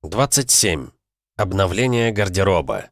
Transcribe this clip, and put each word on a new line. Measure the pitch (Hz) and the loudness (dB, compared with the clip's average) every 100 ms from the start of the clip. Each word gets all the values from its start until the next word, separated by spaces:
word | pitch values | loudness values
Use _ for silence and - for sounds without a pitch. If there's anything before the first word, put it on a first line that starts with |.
| 76 | -4
Двадцать | 101 139 - 131 | -2 0 0 2
семь. | - 107 78 62 _ _ _ _ - | 2 2 -2 -6 _ _ _ _ -6
Обновление | 98 95 95 92 127 120 117 | -2 0 0 0 0 2 0
гардероба. | 104 98 90 98 87 65 - - | 0 -2 2 2 2 0 -6 -10